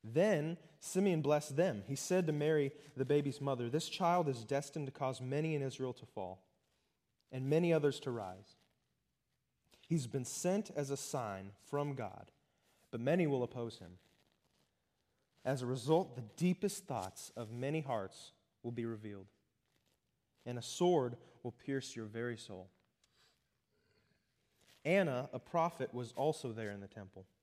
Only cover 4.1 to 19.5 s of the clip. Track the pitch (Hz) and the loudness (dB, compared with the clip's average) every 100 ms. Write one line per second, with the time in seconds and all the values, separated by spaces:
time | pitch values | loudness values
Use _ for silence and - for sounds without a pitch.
4.1 | 180 156 123 107 139 143 160 139 - 131 | 4 4 -2 0 -2 -2 -6 -6 -2 -2
5.1 | 127 127 143 160 151 135 120 131 123 - | -2 -2 0 0 0 -2 -4 -6 -6 -12
6.1 | - 92 92 _ _ _ _ _ _ _ | -8 -8 -10 _ _ _ _ _ _ _
7.1 | _ _ 131 135 156 170 160 147 - 139 | _ _ -6 2 4 6 6 4 2 -4
8.1 | 117 98 92 101 _ _ _ _ _ _ | -4 -6 -10 -18 _ _ _ _ _ _
9.1 | _ _ _ _ _ _ _ _ 165 120 | _ _ _ _ _ _ _ _ 0 0
10.1 | 139 123 - 175 196 208 147 139 139 - | -4 -4 -2 0 0 -2 -4 -2 -4 -4
11.1 | 139 110 95 98 101 - 143 147 131 104 | -4 -4 -6 -10 -16 -4 -2 -2 -4 -6
12.1 | 98 - _ _ _ _ _ _ 120 123 | -8 -18 _ _ _ _ _ _ -2 2
13.1 | 175 156 135 120 123 117 - 90 90 _ | 4 4 2 0 -4 -8 -8 -18 -18 _
14.1 | _ _ _ _ _ _ _ _ _ _ | _ _ _ _ _ _ _ _ _ _
15.1 | _ _ _ 127 135 123 123 120 160 180 | _ _ _ -2 -2 -2 -4 4 4 4
16.1 | 127 107 - 175 180 202 - - 123 95 | -8 -12 0 2 2 -2 -4 -6 -6 -6
17.1 | - - - 110 120 131 160 139 113 95 | -8 -14 -10 -8 -4 -2 -2 -2 -2 -2
18.1 | - - _ _ _ 120 117 113 110 107 | -10 -20 _ _ _ -8 -4 -4 -6 -10
19.1 | 98 98 _ _ | -12 -16 _ _